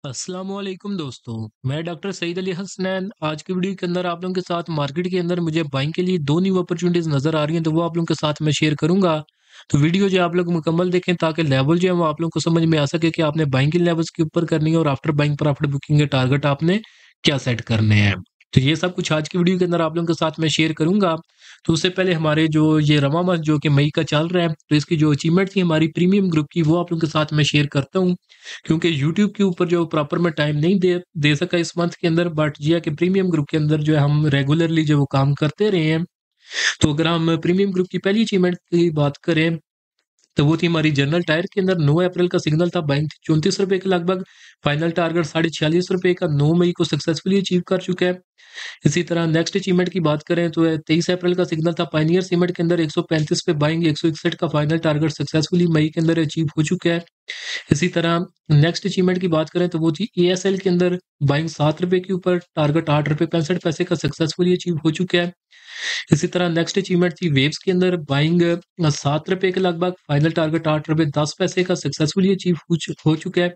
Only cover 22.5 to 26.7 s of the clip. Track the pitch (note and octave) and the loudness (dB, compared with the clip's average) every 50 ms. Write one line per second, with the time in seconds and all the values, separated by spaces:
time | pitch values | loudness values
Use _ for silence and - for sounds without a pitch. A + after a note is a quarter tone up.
22.5 | D3+ D#3 D#3 D#3 D#3 D#3 D3+ D3 D3+ D3 C#3+ C#3 D3 E3+ F3+ F3+ F3+ E3 D#3 D3+ | 2 2 4 4 4 4 4 4 2 2 2 2 0 0 0 0 0 0 0 0
23.5 | D3+ D3 - D#3+ C#3+ C#3 C#3+ D#3 - F3 D#3+ - D#3 D3 D#3+ E3+ F3 F3+ E3+ E3 | 0 0 2 2 2 2 2 2 0 -2 -2 0 0 -2 0 0 0 0 0 0
24.5 | D#3+ _ _ _ D3+ D3+ D3 - F3 D#3 D3+ D3+ D3 C#3 - D#3+ E3 F#3+ G3 F#3+ | -2 _ _ _ 0 0 0 0 0 2 2 2 2 0 0 2 2 2 0 0
25.5 | - G3 F3+ E3+ D#3+ D#3 D#3+ D#3+ - E3 F3 F3+ G3 G3+ G3 F#3 E3 D#3 D3 - | 0 0 0 2 2 2 2 0 2 2 2 4 4 4 2 2 0 0 -2 0
26.5 | - F3 D#3+ D3 | -2 0 2 2